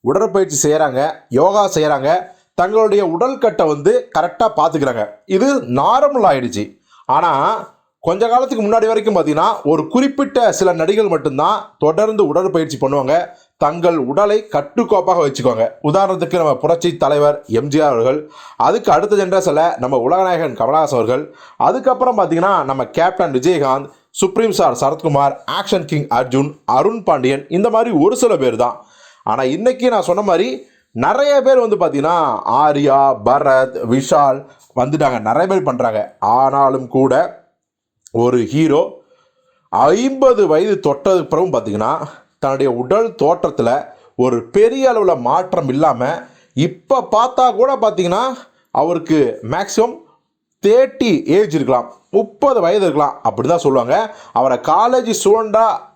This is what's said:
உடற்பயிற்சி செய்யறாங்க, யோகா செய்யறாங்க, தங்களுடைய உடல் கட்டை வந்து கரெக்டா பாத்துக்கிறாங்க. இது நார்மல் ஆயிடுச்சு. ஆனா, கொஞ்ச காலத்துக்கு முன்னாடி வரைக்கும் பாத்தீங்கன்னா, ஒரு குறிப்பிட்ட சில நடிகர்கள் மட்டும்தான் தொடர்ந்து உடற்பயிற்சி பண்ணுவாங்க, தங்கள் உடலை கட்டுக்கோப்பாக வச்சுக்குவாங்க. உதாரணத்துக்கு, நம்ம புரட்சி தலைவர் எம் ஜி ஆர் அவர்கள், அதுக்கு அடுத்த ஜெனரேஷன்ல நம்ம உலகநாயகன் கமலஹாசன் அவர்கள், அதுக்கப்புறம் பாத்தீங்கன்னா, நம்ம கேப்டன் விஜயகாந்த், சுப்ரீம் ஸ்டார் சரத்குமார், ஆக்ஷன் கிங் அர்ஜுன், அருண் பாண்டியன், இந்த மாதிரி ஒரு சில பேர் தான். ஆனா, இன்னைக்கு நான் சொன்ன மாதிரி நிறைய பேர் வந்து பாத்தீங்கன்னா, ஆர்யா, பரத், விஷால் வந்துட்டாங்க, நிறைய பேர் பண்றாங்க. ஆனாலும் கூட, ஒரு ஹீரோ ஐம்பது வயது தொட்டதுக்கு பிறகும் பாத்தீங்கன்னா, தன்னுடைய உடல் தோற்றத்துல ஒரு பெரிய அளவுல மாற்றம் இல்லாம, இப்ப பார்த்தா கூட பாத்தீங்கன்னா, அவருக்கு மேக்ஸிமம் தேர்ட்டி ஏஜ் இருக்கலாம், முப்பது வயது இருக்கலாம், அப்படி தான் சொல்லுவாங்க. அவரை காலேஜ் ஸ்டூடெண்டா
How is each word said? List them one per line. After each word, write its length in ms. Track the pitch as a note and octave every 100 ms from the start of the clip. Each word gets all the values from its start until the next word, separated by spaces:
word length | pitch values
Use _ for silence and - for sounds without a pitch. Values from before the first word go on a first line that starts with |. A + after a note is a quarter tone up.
| A#2+
உடற்பயிற்சி 500 | F3+ G#3+ G3 F#3 C#3+
செய்யறாங்க, 400 | D3 D#3 D3+ B2+ D3+ - _ B2
யோகா 260 | F3 G#3 G3
செய்யறாங்க, 340 | E3+ D3+ C#3+ C#3 F3+ - - _
தங்களுடைய 480 | - F#3 A3 A3 G3+ F#3
உடல் 280 | E3+ B3 C4+
கட்டை 200 | A3+ - E3
வந்து 260 | D3 D3 B3 -
கரெக்டா 320 | D#3+ E3+ - A3+ G#3+
பாத்துக்கிறாங்க. 460 | D#3+ D#3 C3+ A#2 G#2 - -
இது 220 | F#3+ C4 C#4 B2 B2
நார்மல் 480 | D#3+ B3+ C#4+ C4+ G3
ஆயிடுச்சு. 340 | C#3 A#2+ G#2 G#2+ _ _ _ -
ஆனா, 220 | C#3 E3+ C#3 E3 A3 - _ _ _
கொஞ்ச 180 | - G3 A3+
காலத்துக்கு 360 | A#3+ C4 A#3
முன்னாடி 220 | G#3 A3+ A3
வரைக்கும் 280 | A3+ G#3+ F#3+
பாத்தீங்கன்னா, 300 | D#3 D3+ F#3+ A3+ C#3+
ஒரு 120 | D#3+ D#3+
குறிப்பிட்ட 500 | B3 C#4 C#4 C#4 B3+ A3+
சில 200 | - F#3+ E3+
நடிகர்கள் 320 | D#3+ G#3 G#3
மட்டும்தான் 440 | D#3+ C#3+ C3+ E3 G#3 - _
தொடர்ந்து 380 | D3+ D#3+ G#3+ G#3+ E3
உடற்பயிற்சி 480 | D#3+ F#3+ F3 D#3+ C#3
பண்ணுவாங்க, 360 | C3+ C#3 C3 E3 F3+ - _ _
தங்கள் 380 | D3 E3+ F3 E3 B2+
உடலை 280 | C#3+ G#3 G#3+ G#3+
கட்டுக்கோப்பாக 680 | C#3+ D3 - A#3 G3+ F3+ F3
வச்சுக்குவாங்க. 420 | C#3+ - B2 A2+ A2+ - D3+
உதாரணத்துக்கு, 520 | F3+ G3 F3+ E3 F3+
நம்ம 120 | D#3 C3+
புரட்சி 280 | D3+ E3+ F3 -
தலைவர் 340 | C#3 D3 D3 D3 - A2
எம் 100 | C#3+
ஜி 60 | D3
ஆர் 100 | D3+
அவர்கள், 240 | A#2+ A#2+ D3 D3+ - - - B2+
அதுக்கு 240 | A3 A3 D#3+
அடுத்த 220 | G3+ G3+
ஜெனரேஷன்ல 440 | F#3 F#3 F3+ D3 E3+ C3+
நம்ம 160 | B2+ C3+ B2
உலகநாயகன் 520 | F3+ F#3+ E3+ D#3+ A2+
கமலஹாசன் 400 | A2+ D#3 D3 B2+
அவர்கள், 240 | A2 C3 D3+ - - _ C3
அதுக்கப்புறம் 500 | B3 C4 B3+ B3+ A3
பாத்தீங்கன்னா, 340 | E3+ E3 F#3+ F#3 C3+
நம்ம 140 | C3+ B2 -
கேப்டன் 380 | E3+ F#3 F3 B2+
விஜயகாந்த், 520 | D3 E3+ C#3 C3+ C#3+ _ _ -
சுப்ரீம் 340 | F#3+ G3+ A3+ G3
ஸ்டார் 200 | E3 A#2+
சரத்குமார், 560 | C#3 D#3 D#3+ C#3+ C#3 - - E3
ஆக்ஷன் 280 | G3 F#3+ D3+
கிங் 180 | D3+ C#3+ A#2
அர்ஜுன், 320 | B2 C3+ C#3+ D3 -
அருண் 260 | B2+ F3+ A#3 F#3
பாண்டியன், 380 | D3+ B2+ C3+ - F3
இந்த 120 | A3+ A3
மாதிரி 160 | A#3 E3+
ஒரு 120 | F3 B3+
சில 140 | A#3+ F3+
பேர் 160 | B2+ A2+
தான். 120 | A#2+ - - _ - _ A2
ஆனா, 140 | A#2 C3
இன்னைக்கு 320 | D#3+ A#3 B3+ B3
நான் 140 | A3 F3+
சொன்ன 160 | F#3 G3+
மாதிரி 180 | E3+ A#3 C4 - _ _
நிறைய 380 | A2+ C#3 A#3+ C#4+ C#4+ B3+
பேர் 160 | B3+
வந்து 160 | A3+ G#3
பாத்தீங்கன்னா, 360 | E3 C#3 D#3 F3 D3 A2 - B2
ஆர்யா, 420 | D3+ C#3+ C#3+ C3+ C#3 B2+ G#2+
பரத், 500 | C#3 C#3+ C3 C3 - A2+
விஷால் 440 | C3 C3 D3+ C#3+ C3+ C#3 _ _ B2+
வந்துட்டாங்க, 380 | C3 D3+ C#3+ A#2+ G#2+
நிறைய 180 | C3 F#3
பேர் 160 | F#3+ C#3+
பண்றாங்க. 320 | B2 A2+ G#2+ - _ G2+
ஆனாலும் 520 | B2 C3+ C#3 C#3 C3+ B2+ C3+
கூட, 180 | C3 C3 - - _ _ _ _ _ _ _ A#2
ஒரு 180 | A#2+ B2 G#2+
ஹீரோ 320 | C#3 D#3+ C#3+ - - _ _ _ _ _ _ _
ஐம்பது 720 | F#2 C#3 G3+ C4 C4+ C4+ A3 F#3
வயது 240 | D#3 G#3 G3
தொட்டதுக்கு 460 | D3 D3 G3 F#3 D#3
பிறகும் 240 | D#3 F#3
பாத்தீங்கன்னா, 380 | C3 A2 G#2 A2 D#3 D3 - _ _
தன்னுடைய 260 | C#3 C3+ C#3 A#2+
உடல் 280 | B2 G3+ A3+ A3+
தோற்றத்துல 480 | D3 F3 E3 - A#2+ C3 - - _ -
ஒரு 120 | B2+ A#2+ A#2 G3+
பெரிய 360 | A3+ C4+ C4
அளவுல 220 | A3+ F#3+ D3 A#2+
மாற்றம் 420 | D#3 F#3 F3 C#3+
இல்லாம, 360 | C3+ D#3 A#2+ B2+ E3+ - _ _ B2+ D#3+
இப்ப 340 | - _ C4+ -
பார்த்தா 320 | G#3+ B3 B3+ B3+ G3+
கூட 120 | C4 C4
பாத்தீங்கன்னா, 400 | A3 F#3 F3 F#3+ B3+ B3 - _ _ B2+
அவருக்கு 360 | D#3 E3+ D#3+ D#3 B2 A2 A2
மேக்ஸிமம் 420 | D#3+ G3+ - A#3+ - _ _ _ _ _ _ G3+
தேர்ட்டி 440 | A#3 C4 - A#3 D3 - F3+
ஏஜ் 180 | G#3 D3+
இருக்கலாம், 300 | B2 B2 - - _ G3+
முப்பது 440 | G#3+ - C#4 B3 E3+
வயது 200 | G#3 F#3
இருக்கலாம், 300 | C#3+ C#3+ - A#2
அப்படி 180 | G#2 B2
தான் 160 | E3+
சொல்லுவாங்க. 320 | D3 C3 A#2+ E3+ A3 - - A#2
அவரை 180 | C3 B2 -
காலேஜ் 400 | E3 A#3 B3+ A3 G#3+
ஸ்டூடெண்டா 460 | G3 A3 A3 G#3 A3+ - -